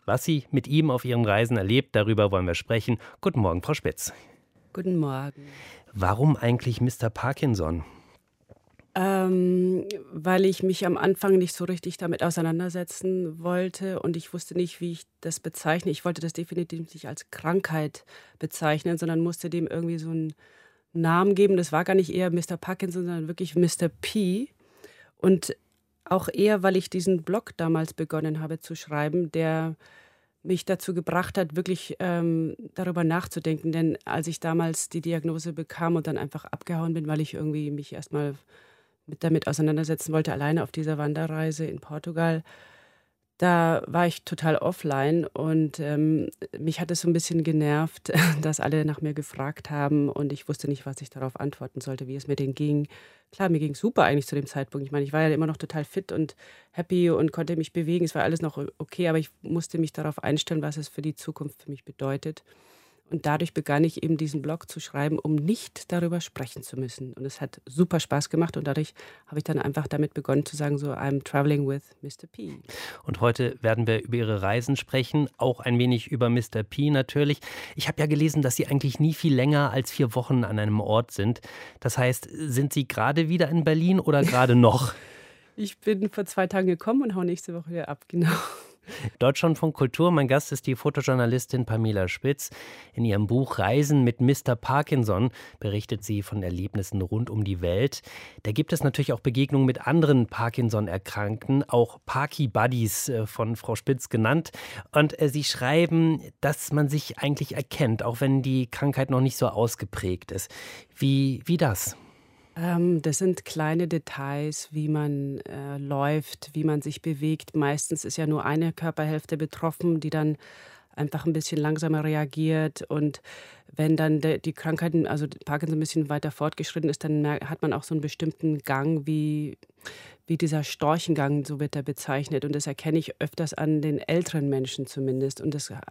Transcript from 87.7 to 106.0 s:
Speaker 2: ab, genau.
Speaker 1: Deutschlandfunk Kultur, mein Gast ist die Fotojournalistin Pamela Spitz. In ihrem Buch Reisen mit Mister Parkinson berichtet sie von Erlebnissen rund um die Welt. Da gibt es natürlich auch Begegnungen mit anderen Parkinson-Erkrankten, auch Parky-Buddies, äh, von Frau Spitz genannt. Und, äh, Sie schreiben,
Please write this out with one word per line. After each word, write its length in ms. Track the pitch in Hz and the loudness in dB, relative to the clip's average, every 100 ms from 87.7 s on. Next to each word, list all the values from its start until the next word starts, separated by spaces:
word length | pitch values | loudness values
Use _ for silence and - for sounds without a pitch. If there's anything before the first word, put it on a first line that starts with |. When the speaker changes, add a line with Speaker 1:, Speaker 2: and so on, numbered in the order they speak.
| 170 - | -8 -8
Speaker 2:
ab, 160 | 147 - | -10 -6
genau. 240 | 175 165 165 - - - - - - 110 - | 0 2 2 -4 -12 -18 -20 -18 -10 -10 2
Speaker 1:
Deutschlandfunk 560 | 123 143 170 156 160 - | 2 4 2 2 0 0
Kultur, 360 | 131 - 175 | -2 2 4
mein 160 | 160 131 | 4 4
Gast 240 | 135 - | 2 0
ist 160 | 139 - | -4 -4
die 80 | 127 | -2
Fotojournalistin 920 | 147 143 139 127 117 127 - 127 113 | 0 0 2 2 4 2 0 -2 0
Pamela 420 | 110 113 101 90 | 0 2 2 0
Spitz. 420 | - 135 143 - - - - - | -2 -2 -2 -6 -14 -18 -20 -12
In 120 | - 117 | -2 2
ihrem 220 | 101 104 | 2 2
Buch 320 | 117 131 - | 2 2 0
Reisen 440 | 95 135 147 147 | 2 4 4 6
mit 180 | 120 - | 4 4
Mister 340 | 127 143 - 120 | 2 4 0 -2
Parkinson 720 | - 139 147 135 107 95 123 - - - | 2 0 2 0 2 2 0 -2 -16 -8
berichtet 440 | 107 104 - 113 | -4 -4 -4 -6
sie 180 | - 104 | -2 -4
von 220 | 98 107 | -2 -4
Erlebnissen 580 | 90 87 95 104 90 98 | -4 -4 -4 -4 -4 -4
rund 280 | 92 107 123 | -2 -2 -2
um 140 | 107 | -2
die 180 | 98 90 | -2 0
Welt. 400 | 87 92 139 - - - - - | 0 2 0 -2 -12 -18 -18 -8
Da 80 | 110 | -4
gibt 220 | 110 143 | -2 0
es 100 | 165 | 2
natürlich 300 | 143 - 143 | 2 2 0
auch 60 | 120 | 0
Begegnungen 460 | 139 123 139 139 131 | 0 2 2 4 4
mit 220 | 120 - | 2 2
anderen 400 | 165 151 135 113 | 4 6 6 4
Parkinson-Erkrankten, 1400 | - 117 120 117 110 104 95 - 104 104 107 - 135 143 | 0 -2 0 0 0 0 -4 -6 -6 -4 -4 2 2 4
auch 300 | 120 113 - - | 4 4 0 -6
Parky-Buddies, 1040 | 131 147 - 131 110 120 127 110 - - | -2 -2 0 0 4 2 2 0 0 -2
äh, 180 | 117 107 | -2 -4
von 280 | - 113 113 | -4 -4 -4
Frau 200 | - 110 | -4 -4
Spitz 340 | - 131 - | 0 -2 0
genannt. 420 | 113 110 156 160 - - - - | 2 4 4 0 -10 -14 -14 0
Und, 280 | 147 151 - | 4 4 4
äh, 80 | 151 | 0
Sie 140 | 143 | 0
schreiben, 800 | 139 - 127 156 170 165 | -4 -2 2 2 4 4